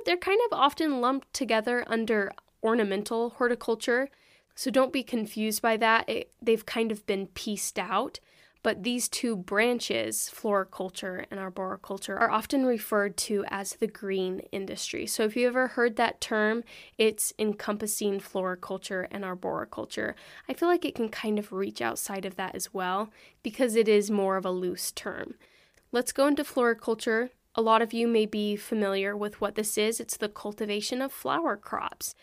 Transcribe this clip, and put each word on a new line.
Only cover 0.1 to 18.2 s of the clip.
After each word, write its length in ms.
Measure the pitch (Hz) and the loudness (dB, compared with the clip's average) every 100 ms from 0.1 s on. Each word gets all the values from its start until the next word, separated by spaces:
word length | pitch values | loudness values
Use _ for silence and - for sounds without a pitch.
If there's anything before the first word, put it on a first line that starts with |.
| 359 | 0
kind 240 | 381 403 466 | 4 4 4
of 80 | - | 4
often 440 | 269 - 311 262 | 2 4 0 2
lumped 320 | 240 269 - | 2 0 -4
together 500 | - 233 220 220 240 - | -6 0 2 2 0 0
under 440 | 226 226 214 196 - _ _ | -2 2 2 0 -6 _ _
ornamental 680 | 226 233 202 196 208 233 233 | 2 2 2 0 0 -2 -2
horticulture. 800 | 226 240 233 - 226 - 247 277 - _ _ _ - | 0 0 2 0 -2 2 2 0 -6 _ _ _ -6
So 160 | 269 | 2
don't 220 | 262 262 | 4 4
be 100 | 269 | 2
confused 580 | - 233 214 220 214 214 | -2 -2 -2 -2 -2 2
by 140 | 226 220 | 2 4
that. 300 | 226 226 - | 4 4 2
It, 240 | - - _ | -4 -6 _
they've 240 | 233 220 - | 2 2 2
kind 260 | 233 226 | -2 0
of 140 | 208 - | -2 -2
been 220 | 196 190 | -2 -4
pieced 500 | - 220 202 - - | -8 -6 -4 -4 -4
out. 440 | 180 190 269 - - _ _ _ | -2 0 -2 -8 -20 _ _ _
But 200 | 233 208 | -2 0
these 240 | 190 247 - | 0 -2 -2
two 300 | - 240 208 | -2 -2 -2
branches, 920 | 180 202 240 240 - 117 110 - - | 0 2 4 2 0 -2 -2 -4 -6
floriculture 920 | - 220 202 185 - 185 - 190 185 196 | -4 0 2 0 -6 -8 -6 -8 -8 -8
and 100 | 196 | -8
arboriculture, 760 | 190 190 185 196 - 196 - 196 | -8 -6 -6 -6 -8 -8 -6 0
are 140 | 233 | 2
often 340 | 214 - 277 254 | 2 2 2 4
referred 500 | 233 - 208 202 175 | 2 2 2 2 -2
to 280 | - 202 - | -2 -2 -2
as 260 | 196 196 | -6 -6
the 140 | - 214 | -4 -4
green 520 | - 202 190 185 185 - | -4 -4 -2 -2 -4 -6
industry. 540 | 202 196 - - - 214 | -8 -6 -6 -6 -6 -4
So 180 | - | 0
if 140 | 214 240 | 0 2
you 100 | 247 | 2
ever 200 | 247 254 | 2 0
heard 280 | - 240 226 | 2 2 4
that 240 | 233 - | 0 0
term, 440 | - 220 214 226 - - - - | -2 2 2 0 -4 -16 -18 2
it's 360 | 220 220 - - | 2 4 -4 0
encompassing 800 | 214 208 - 208 214 - 208 | -2 0 -4 -4 -4 -2 0
floriculture 880 | 196 | -2